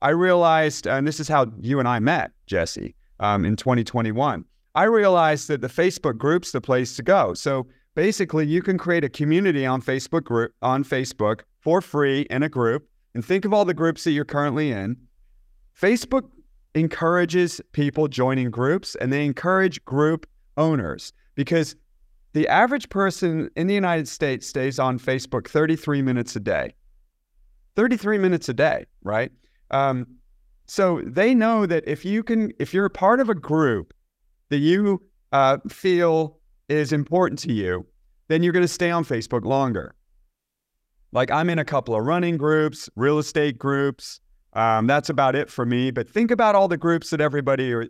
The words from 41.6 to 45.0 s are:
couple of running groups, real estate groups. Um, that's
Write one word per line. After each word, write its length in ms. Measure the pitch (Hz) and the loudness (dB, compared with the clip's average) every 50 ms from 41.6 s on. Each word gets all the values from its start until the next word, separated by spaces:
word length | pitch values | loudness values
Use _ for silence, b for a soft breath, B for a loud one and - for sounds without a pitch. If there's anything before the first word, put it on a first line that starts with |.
| 143 | -2
couple 320 | - 147 135 - 120 113 | -2 -4 -4 -2 -2 -2
of 80 | 107 113 | -2 0
running 320 | 143 170 180 175 170 170 | 0 0 0 0 -2 -2
groups, 520 | 147 147 151 156 156 156 156 151 - - - - | 0 0 0 2 2 0 0 -4 -8 -16 -12 -6
real 240 | 104 123 143 151 151 | -2 0 2 2 0
estate 400 | 147 - - 160 147 147 123 117 | 0 -2 -2 0 0 0 -2 -4
groups. 600 | - 139 139 139 143 139 131 - - - - - _ _ _ _ _ _ | -4 -2 0 0 0 -2 -4 -6 -12 -20 -20 -20 _ _ _ _ _ _
Um, 340 | - 110 113 113 113 110 113 | -2 0 2 2 4 4 4
that's 220 | 123 139 147 | 4 2 2